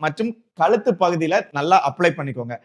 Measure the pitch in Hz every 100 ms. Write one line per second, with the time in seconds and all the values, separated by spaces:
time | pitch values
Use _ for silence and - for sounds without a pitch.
0 | 156 147 226 226 _ - 165 226 240 180
1 | 185 170 160 196 - 143 151 185 143 139
2 | 175 165 139 127 120 117